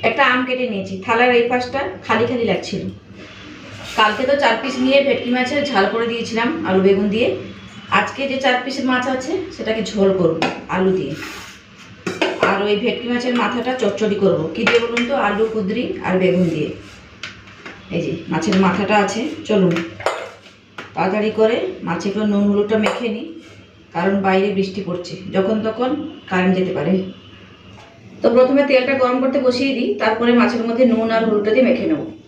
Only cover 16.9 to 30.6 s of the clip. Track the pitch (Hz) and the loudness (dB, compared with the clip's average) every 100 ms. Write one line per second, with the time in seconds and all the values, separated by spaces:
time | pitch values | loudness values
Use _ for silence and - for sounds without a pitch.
16.9 | - - - - - - - - - - | -20 -20 -18 -18 -18 -20 -20 -20 -20 -6
17.9 | 175 151 - - 160 - 190 190 190 196 | -4 -4 -6 -4 -2 2 2 2 2 2
18.9 | 208 196 220 302 - - 208 175 165 - | 2 2 -2 -6 -8 -2 2 2 2 -4
19.9 | - - - - - - - _ - - | -6 -6 -6 -10 -16 -20 -20 _ -18 -12
20.9 | - 180 208 214 220 220 240 190 - - | -4 -2 0 -2 2 2 2 -4 -6 -6
21.9 | 170 202 196 214 202 202 202 208 220 214 | -4 -2 -2 0 2 4 2 2 2 0
22.9 | - 240 214 330 - - - - - - | -2 -4 -6 -8 -14 -18 -20 -20 -20 -10
23.9 | 165 190 196 190 190 202 196 190 208 175 | -2 0 2 2 2 2 0 -2 -4 -6
24.9 | 175 - 185 - - 190 214 220 220 254 | -6 -8 -12 -4 0 0 0 -2 -2 -2
25.9 | 294 - - - 185 185 185 185 - 151 | -2 -6 -12 -4 0 2 2 0 -2 0
26.9 | 190 - - - - - - - - - | 0 -2 -12 -20 -20 -20 -20 -20 -20 -20
27.9 | - - - 233 233 254 277 269 262 262 | -20 -20 -2 2 4 6 4 4 4 2
28.9 | 262 254 262 262 285 254 240 269 233 240 | 2 2 2 0 2 2 2 0 0 -2
29.9 | - 220 220 240 240 208 - | 0 0 2 4 4 4 2